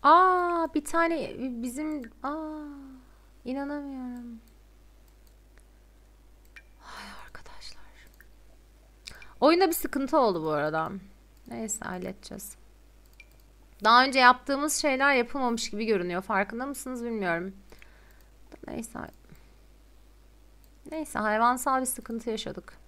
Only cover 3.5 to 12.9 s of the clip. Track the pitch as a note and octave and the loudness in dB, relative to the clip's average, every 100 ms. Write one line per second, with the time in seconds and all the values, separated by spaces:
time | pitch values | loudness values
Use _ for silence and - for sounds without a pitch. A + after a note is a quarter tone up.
3.5 | C4+ C#4 D4 C#4+ C4+ B3+ B3 A#3+ A3+ - | -8 -6 -8 -8 -10 -10 -12 -14 -16 -20
4.5 | - - - - - - - - - - | -20 -20 -20 -20 -20 -20 -20 -20 -20 -20
5.5 | - - - - - - - - - - | -20 -20 -20 -20 -20 -20 -20 -20 -20 -20
6.5 | - - - - - - - - - - | -20 -20 -20 -18 -16 -16 -16 -16 -18 -16
7.5 | - - - - - - - - - - | -16 -14 -16 -18 -20 -20 -20 -20 -20 -20
8.5 | - - - - - - - - - C#4 | -20 -20 -20 -20 -20 -20 -18 -20 2 4
9.5 | E4+ F#4 E4 - C4+ C4+ D#4 B3 F3 D#3 | 6 4 2 -4 -4 2 4 4 2 0
10.5 | D3+ D3+ D#3+ D#3+ G3 F#3 - - - - | 0 0 -2 -4 -8 -14 -20 -20 -20 -16
11.5 | A#3 A3 - - F3+ F#3 F#3+ - G3+ - | -10 -8 -8 -8 -8 -10 -12 -14 -16 -16
12.5 | - - - - | -20 -20 -20 -20